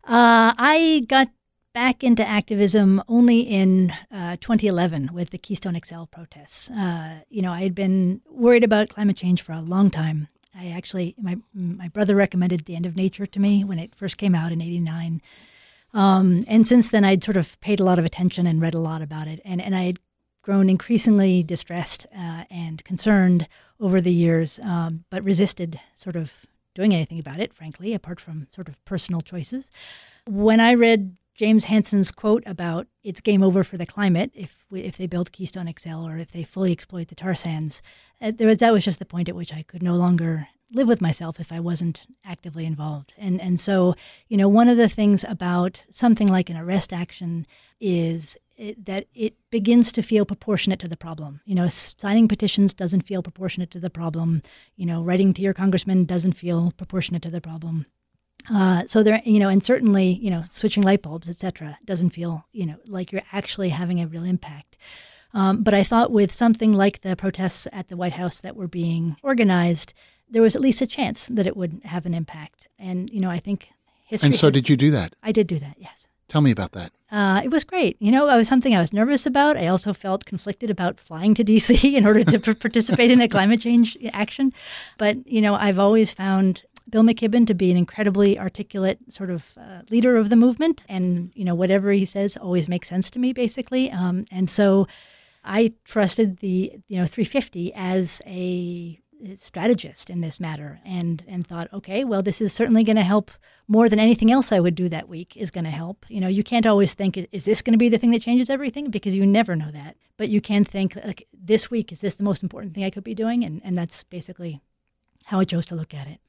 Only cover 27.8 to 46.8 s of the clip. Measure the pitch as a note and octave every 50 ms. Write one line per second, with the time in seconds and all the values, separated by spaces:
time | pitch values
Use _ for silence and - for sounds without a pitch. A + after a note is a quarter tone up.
27.8 | E3+ G#3 A3+ F#3+ - - F3 E3 - - D#3+ D#3 D3 _ _ - F3+ - C#3 _
28.8 | _ - G3+ F3+ - - F3+ E3 D#3 - - F3 C#3+ - - C4 C4+ _ _ -
29.8 | - - - - - - _ _ _ - G3+ G3 G#3 A3 A3 A3+ A3+ A#3 B3 A#3+
30.8 | A#3 A3+ A3+ A3 G3 F#3+ - _ _ _ _ _ A3 G#3+ A3 G#3+ G3+ - G#3+ A3
31.8 | G3+ - - G3+ F#3+ - - - - G#3+ G#3+ A#3+ - - F#3 D#3 F3 E3+ E3 E3+
32.8 | F#3+ _ _ _ _ G#3 F3 - - A3+ G3+ G3 F#3+ F#3+ F3+ G3 F3+ - - F3
33.8 | E3+ - - - G3+ G3 F3 E3+ G3+ B3+ _ - F#3+ D3 - _ _ _ G3 F#3
34.8 | - F#3 - - F#3 F3 E3+ F3 F3+ - _ _ F#3+ - - F#3+ F3 E3 D#3+ -
35.8 | - E3 D#3+ D#3+ E3 E3 D#3+ E3 E3 - - E3+ D#3+ - - F#3+ F#3+ F#3 E3+ -
36.8 | - _ - F3+ E3+ - - - - F#3+ F3+ - - E3 D#3+ D#3 D#3 D3+ C#3+ -
37.8 | - - _ _ _ _ _ _ - A3 A3 - A3+ A3 A3 - A#3+ A3+ A3+ G#3
38.8 | E3+ G#3 E3 - F#3 _ - F3 F3 E3+ F3 F3 F3 - D#3 D#3 D#3 _ - F3
39.8 | F3 F3 F3 F3 F3 F3+ F3+ E3+ E3 E3 D#3+ D#3 C#3+ - _ _ _ _ - A#3+
40.8 | C#4 A3+ A#3+ - F#3 D#3+ D3+ - F3 D#3+ D#3 - E3 - E3 E3+ E3+ F3 F3 D#3+
41.8 | F3+ E3+ D#3 - - _ B3+ _ _ G3+ F3 - _ F3 D3 E3 D#3+ D#3+ D#3 D3
42.8 | D3+ D#3 D3+ D3 C#3 _ _ _ G#3 F#3+ F3+ F#3 F#3 F3+ F3+ F3 - - G3+ F#3+
43.8 | F3+ F3+ F3+ - - - - _ _ _ A#3 G3+ G3 G3+ G3+ A3+ A#3 B3 B3 A#3
44.8 | A#3 G#3+ - - G#3+ G3+ G3+ F#3 - - G#3+ - F3+ F3+ F3 F3+ F3 F#3 - -
45.8 | - _ - - - A#3+ A3+ A3 G#3+ G3+ F#3+ F#3 F3 - E3+ D#3+ E3 F3 F#3 G3